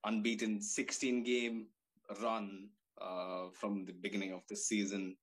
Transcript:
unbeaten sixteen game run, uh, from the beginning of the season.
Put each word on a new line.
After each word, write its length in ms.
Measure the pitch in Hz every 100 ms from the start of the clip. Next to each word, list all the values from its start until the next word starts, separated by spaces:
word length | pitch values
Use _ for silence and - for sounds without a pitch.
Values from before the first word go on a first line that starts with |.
| 107
unbeaten 560 | 110 110 110 110 104
sixteen 600 | 101 - 120 - 131 123
game 460 | 120 123 117 113 107 _ _ _ - 98
run, 480 | 117 113 101 95 104 _ _ -
uh, 460 | 92 92 92 92 92
from 320 | 90 107 101 92
the 80 |
beginning 380 | 90 98 101 95
of 100 | 92 -
the 80 | 104
season. 640 | - 107 98 98 95 95